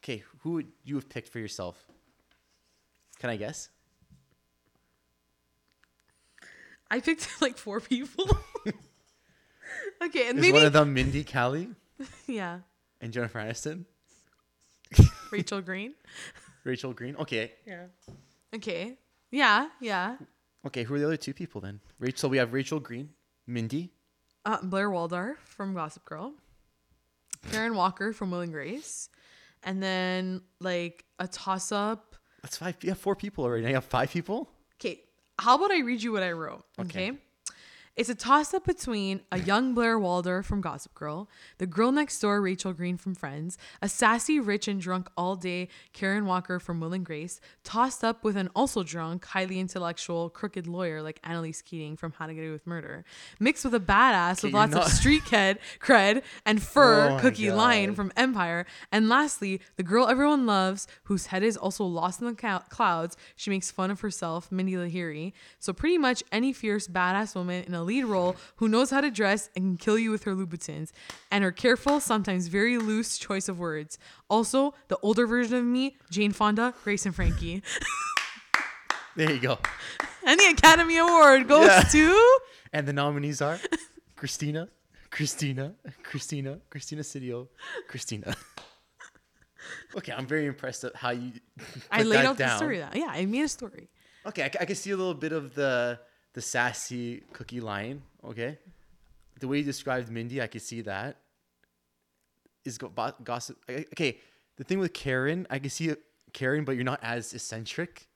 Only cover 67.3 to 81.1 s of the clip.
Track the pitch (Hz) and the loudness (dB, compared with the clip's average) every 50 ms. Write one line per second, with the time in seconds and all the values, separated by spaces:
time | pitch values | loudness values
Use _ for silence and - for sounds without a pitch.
67.3 | - 190 180 180 180 180 180 180 175 170 170 175 190 269 262 226 208 185 175 180 | -6 -6 -6 -4 -4 -6 -6 -6 -6 -6 -4 -2 -2 -2 0 0 0 2 2 0
68.3 | 185 - - - _ - 226 220 214 226 262 262 269 277 277 294 226 196 220 196 | 0 -2 -10 -20 _ -2 0 2 4 4 2 4 2 0 0 0 0 0 2 2
69.3 | 202 208 - - _ 185 185 190 180 170 - - 214 226 226 220 214 208 - 214 | 2 0 -2 -8 _ -2 -2 -2 -2 -2 0 2 2 2 2 0 -2 -2 -2 -4
70.3 | 190 190 190 175 165 165 - - 151 151 156 - _ - - - - - - _ | -4 -4 -4 -6 -8 -10 -10 -10 -10 -10 -10 -12 _ -20 -20 -18 -20 -20 -8 _
71.3 | 196 202 202 185 180 - - 254 240 247 - 285 285 294 - - 233 214 190 202 | 0 2 2 2 0 2 4 4 4 4 4 2 2 2 2 0 0 0 0 0
72.3 | 190 180 180 170 165 202 208 233 247 240 220 214 214 214 226 - - - - - | -2 -2 -2 -2 0 0 2 2 2 0 0 0 0 -2 -2 -4 -6 -8 -6 -4
73.3 | 202 196 190 - 190 175 175 170 156 151 151 156 - - - - - - _ _ | -4 -4 -4 -6 -6 -6 -6 -6 -6 -6 -8 -10 -14 -18 -20 -20 -20 -20 _ _
74.3 | 208 220 226 - - 269 277 294 277 - _ _ 196 - - 208 220 196 240 220 | 2 2 2 4 4 2 2 2 0 -6 _ _ -6 -2 2 2 4 4 2 2
75.3 | 226 247 247 220 240 247 240 240 240 254 262 277 269 _ _ _ 175 190 208 208 | 2 0 0 2 0 0 2 2 2 0 0 -2 -4 _ _ _ -2 0 0 0
76.3 | 196 - 214 214 208 214 233 247 240 - - 208 202 190 - 202 175 - 185 170 | 2 2 2 2 2 2 0 -2 -2 -4 -4 -4 -4 -2 -2 -4 -2 2 2 2
77.3 | 170 - - 170 170 190 - - - - - - - - - - - - - - | 2 2 -2 -4 -6 -8 -8 -6 -8 -6 -6 -6 -6 -4 -6 -4 -4 -4 -4 -6
78.3 | - - - _ - - - - - - - - - - - - - 185 156 156 | -12 -16 -16 _ -2 -2 -2 -2 -10 -16 -8 -8 -8 -8 -8 -12 -4 0 2 2
79.3 | 151 127 120 127 131 - - - - - - - - - - - - - - 294 | 2 2 0 -2 -2 -2 -4 -8 -6 -6 -14 -14 -8 -8 -8 -8 -8 -4 2 4
80.3 | 285 349 403 370 330 - - 320 320 330 339 330 330 330 330 339 | 8 8 8 8 8 10 10 10 10 10 8 4 4 6 6 8